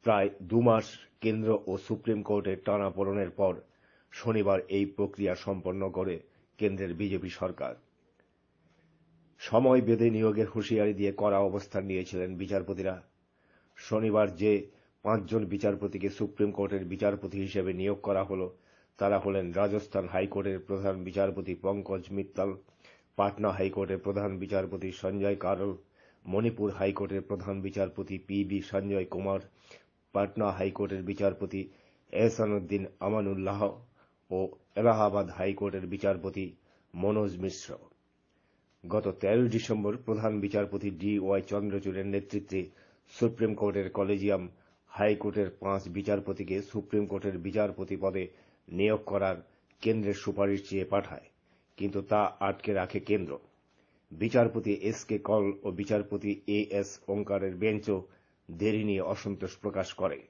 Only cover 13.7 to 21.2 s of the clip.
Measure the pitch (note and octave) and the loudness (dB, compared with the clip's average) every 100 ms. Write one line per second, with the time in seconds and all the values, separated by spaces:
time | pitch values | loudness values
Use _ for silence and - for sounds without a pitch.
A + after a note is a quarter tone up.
13.7 | - - A2 A2 G#2 G2+ F2 G#2+ G#2 G2+ | -20 -2 0 4 4 4 4 4 4 2
14.7 | - _ _ G#2 A2 F#2 A2 G2+ G2 G#2 | -16 _ _ 0 0 2 -2 0 0 0
15.7 | G2 G2+ F#2+ G2 G2 G#2 - G#2 G2+ G2 | 0 -4 -2 -4 -2 -6 0 0 0 -2
16.7 | F#2+ F#2 G2 G2+ G2+ G2 G2 G2 G2 F#2 | -2 -4 0 0 0 -4 -4 -2 -2 -2
17.7 | F2+ F#2+ G2+ G2+ F#2+ F#2+ F#2+ F#2 - _ | -2 -2 -2 0 0 0 -2 -4 -8 _
18.7 | _ _ - G2 G2+ G2 G2 F2+ F2 G2+ | _ _ -2 2 2 2 0 0 0 2
19.7 | G#2 - G2 F2+ F#2 G2 G2 G2 F#2+ F2 | 0 -2 -4 -2 -2 0 -2 -2 -4 -4
20.7 | G2 G2 F#2+ F2+ F#2 | -2 -2 -2 -4 0